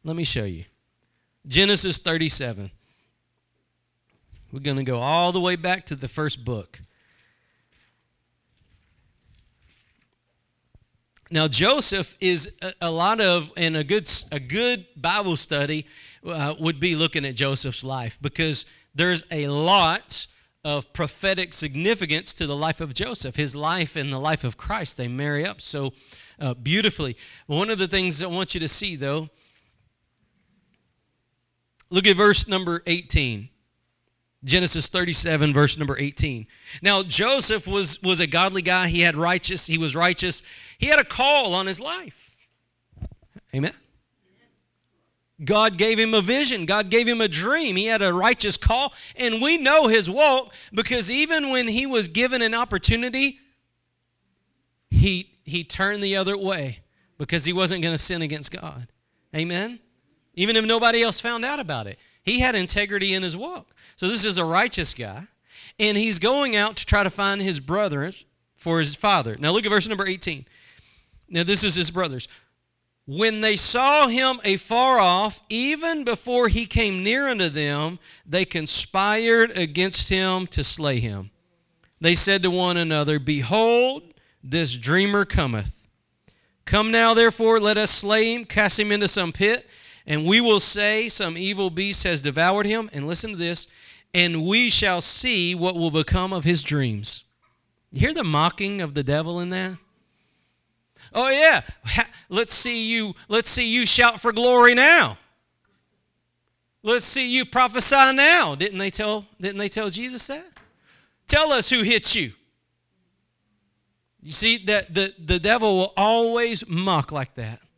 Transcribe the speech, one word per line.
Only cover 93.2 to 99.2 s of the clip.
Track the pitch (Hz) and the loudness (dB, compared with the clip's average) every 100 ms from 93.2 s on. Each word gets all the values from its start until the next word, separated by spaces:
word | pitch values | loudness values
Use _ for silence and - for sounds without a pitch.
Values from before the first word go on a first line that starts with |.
| 220 | -4
to | 190 | -6
this, | 170 170 - - - - _ | -4 -4 -8 -16 -20 -20 _
"And | 175 175 165 165 | 2 2 2 2
we | 220 240 | 2 4
shall | - 202 180 | 2 2 0
see | - - 254 220 175 180 | 0 0 0 0 0 0
what | 180 170 | -2 0
will | 165 | 0
become | 151 151 185 185 | 0 0 0 0
of | 190 | -2
his | 156 175 | 0 0
dreams." | - 147 127 104 104 - _ _ _ _ _ _ _ | 0 -2 -2 -4 -6 -8 _ _ _ _ _ _ _
You | 131 | -2
hear | 254 | 0
the | 320 190 | 0 -2
mocking | 151 165 - 196 202 | 2 0 0 -6 -6
of | 165 143 | -6 -4
the | |
devil | 135 147 | -2 -2